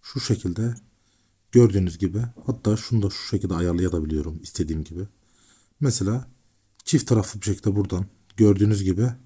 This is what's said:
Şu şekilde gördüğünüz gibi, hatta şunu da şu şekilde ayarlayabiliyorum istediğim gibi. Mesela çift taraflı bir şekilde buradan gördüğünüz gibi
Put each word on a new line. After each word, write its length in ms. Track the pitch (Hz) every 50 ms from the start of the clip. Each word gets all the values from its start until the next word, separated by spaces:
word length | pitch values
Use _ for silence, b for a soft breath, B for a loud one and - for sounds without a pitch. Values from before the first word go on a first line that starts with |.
Şu 180 | _ - - 131
şekilde 560 | - - 117 - - 92 85 95 110 120 117 - _ _ _ _ _ _ _ _ _ _ _ _ _ _
gördüğünüz 460 | - 123 120 110 98 101 92 90 82
gibi, 240 | 82 95 90 90 104 120 120 120 - -
hatta 320 | - 120 - _ 104 107
şunu 240 | 110 - - 120 113
da 80 | 98 95
şu 180 | - - -
şekilde 260 | - - 95 - 95 92
ayarlayabiliyorum 840 | 82 87 87 85 87 92 90 82 85 76 76 78 76 73 85 80 78
istediğim 420 | - - - - 90 76 80 78 78
gibi. 180 | - 82 85 98 104 _ _ b b b b b b b b b b b b
Mesela 480 | 147 135 117 - 98 98 110 127 127 - - _ _ _ _ _ _ _ _ _ _
çift 220 | - - 151 -
taraflı 340 | - 123 110 101 - - 104
bir 40 | -
şekilde 300 | 104 95 - - 107 98
buradan 300 | 104 98 95 - 90 95 - _ _ _ _ _
gördüğünüz 460 | - 110 104 101 92 104 107 107 98 98
gibi 240 | 95 92 92 117 123 120 - -